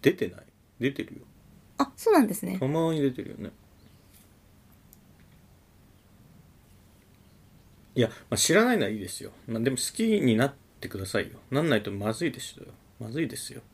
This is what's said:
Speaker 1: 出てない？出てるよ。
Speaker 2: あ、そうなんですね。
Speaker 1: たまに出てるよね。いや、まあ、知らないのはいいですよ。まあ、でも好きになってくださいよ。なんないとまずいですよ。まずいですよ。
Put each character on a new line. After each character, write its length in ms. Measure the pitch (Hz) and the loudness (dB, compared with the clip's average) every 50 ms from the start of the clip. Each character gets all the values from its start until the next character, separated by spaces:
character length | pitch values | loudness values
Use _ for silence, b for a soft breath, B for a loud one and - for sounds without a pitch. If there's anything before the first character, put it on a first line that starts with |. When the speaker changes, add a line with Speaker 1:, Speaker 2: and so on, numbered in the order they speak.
Speaker 1:
出 100 | - 139 | 4 4
て 160 | - - 110 90 | 2 2 -4 -6
な 100 | - - | -6 -14
い？ 40 | - - _ _ _ _ _ _ | -20 -20 _ _ _ _ _ _
出 100 | 117 139 | -2 -2
て 140 | 139 - - | -2 -4 -10
る 100 | - - | -10 -12
よ。 60 | - - - - - - - - - - - - - | -18 -20 -20 -20 -20 -20 -20 -20 -20 -20 -20 -2 -2
Speaker 2:
あ、 140 | 277 - - | -2 -2 -2
そ 140 | - - 453 | -2 4 6
う 40 | 427 | 6
な 60 | 339 | 8
ん 60 | 240 | 6
で 80 | 208 190 | 4 2
す 100 | - - | -4 -6
ね。 140 | 180 185 190 | -6 -4 -2
Speaker 1:
た 80 | 135 | -2
ま 260 | 135 147 160 165 165 | 0 2 2 2 2
に 80 | 165 156 | 2 2
出 120 | 143 139 | 2 0
て 100 | 123 - | 0 -2
る 80 | - - | -10 -10
よ 60 | - | -10
ね。 140 | - - - - - - - - - - - - - - - - - - - - - _ - - - _ - - - _ - - - - - - - - - - - - - - _ _ _ _ - - - - - _ _ - - - - - - - - - - _ - - - - - - - _ _ - _ - - - - - - - - - - - - - - - | -12 -12 -12 -14 -16 -20 -20 -20 -20 -20 -20 -20 -20 -20 -20 -20 -20 -20 -20 -20 -20 _ -20 -20 -20 _ -20 -20 -20 _ -20 -20 -20 -20 -20 -20 -20 -20 -20 -20 -20 -20 -20 -20 _ _ _ _ -20 -20 -20 -20 -20 _ _ -20 -20 -20 -20 -20 -20 -20 -20 -20 -20 _ -20 -20 -20 -20 -20 -20 -20 _ _ -20 _ -20 -20 -20 -20 -20 -20 -20 -20 -20 -20 -20 -20 -20 -6 2
い 60 | 131 | 2
や、 60 | 117 110 | 2 2
ま 60 | B B B B | B B B B
あ、 60 | 117 | -2
知 180 | 107 - - 160 | 0 2 4 4
ら 100 | 202 226 | 4 4
な 100 | 254 247 | 4 2
い 40 | 196 | 2
の 60 | 123 | 0
は 60 | 98 | -2
い 60 | 110 | -2
い 40 | 107 | -6
で 80 | 98 - | -8 -10
す 140 | - - | -10 -12
よ。 100 | - - - - - | -14 -16 -16 -18 -10
ま 120 | - 113 113 | -6 -4 0
あ、 40 | |
で 80 | 117 135 | 0 0
も 60 | 131 | 0
好 200 | 123 - - - | 0 -4 -6 -2
き 240 | - 226 226 214 202 | 0 2 2 4 4
に 160 | 151 127 110 | 4 4 4
な 100 | 110 127 | 4 4
っ 80 | 139 - - - _ _ - | 2 0 -6 -20 _ _ -14
て 80 | - 110 | -14 -10
く 100 | - 98 | -8 -8
だ 80 | 95 | -10
さ 140 | 95 - 107 | -4 -2 -4
い 100 | 98 - | -4 -4
よ。 80 | - - - - | -10 -18 -12 -4
な 100 | 123 135 | -2 0
ん 80 | 160 165 | 2 2
な 80 | 131 | 2
い 60 | 107 | 2
と 80 | 104 104 | 0 -2
ま 220 | 98 98 101 107 | -6 -4 -4 -4
ず 120 | 113 - 170 | -4 -2 -4
い 80 | 156 | -4
で 80 | - - | -4 -6
す 160 | - - - | -14 -14 -14
よ。 100 | - - - - - _ - - - | -18 -20 -20 -20 -20 _ -20 -16 -14
ま 120 | 117 110 | -12 -8
ず 100 | 117 156 | -4 -4
い 80 | 165 123 | -4 -4
で 80 | - | -6
す 160 | - - - | -10 -12 -12
よ。 80 | 120 - - - | -14 -16 -18 -20